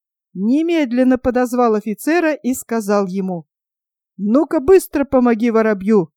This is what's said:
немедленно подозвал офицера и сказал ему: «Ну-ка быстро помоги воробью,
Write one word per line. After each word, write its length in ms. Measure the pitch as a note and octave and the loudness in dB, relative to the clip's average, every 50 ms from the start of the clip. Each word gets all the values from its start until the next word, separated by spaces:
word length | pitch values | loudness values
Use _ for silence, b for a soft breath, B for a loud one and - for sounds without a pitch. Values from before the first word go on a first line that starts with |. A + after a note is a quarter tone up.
| _ _ _ _ _ _ - | _ _ _ _ _ _ -10
немедленно 840 | F3+ G3 A3 C4 D4+ D#4+ E4+ E4+ D#4+ D4 A3+ A#3+ A#3+ C4 B3+ B3+ B3+ | -6 -2 0 0 0 0 0 0 0 0 0 0 2 2 2 2 2
подозвал 560 | - B3+ A3 B3 B3 A#3 B3 B3 B3 A#3 G#3+ | 0 -2 0 0 -2 -2 0 0 2 2 2
офицера 580 | G#3 G#3 A3 G3+ - - D4 D#4+ F4 E4 D#4 D4 | 0 -2 -6 -8 -6 -2 -2 0 0 0 0 -2
и 220 | - - A#3+ C4 | -2 -4 -6 -6
сказал 520 | - - - A#3 A3+ G#3 G3 G#3 G3+ G3 | -6 -6 -6 -6 -6 -2 0 0 0 0
ему: 400 | F#3 F3+ G3 F#3+ F#3+ F#3 E3+ D3+ _ _ _ _ _ _ _ _ _ _ _ _ _ _ | -2 -4 -6 -6 -6 -6 -8 -12 _ _ _ _ _ _ _ _ _ _ _ _ _ _
«Ну-ка 440 | - G3 G#3 A3+ C#4+ E4 - F4 D#4 | -8 -4 0 2 2 0 0 -2 -2
быстро 440 | C4 C#4 F#4+ F4+ - - - D4+ C#4 | 2 4 4 4 4 0 -4 -4 -4
помоги 460 | C#4 - B3+ B3 A#3+ A#3 G#3 A#3 A#3+ | 0 0 2 2 2 0 0 0 0
воробью, 640 | G#3+ A3 A3 A3 G#3+ F#3+ F#3+ G3+ A3+ G3+ E3 - _ | 0 2 2 0 -2 -2 0 2 2 2 2 0 _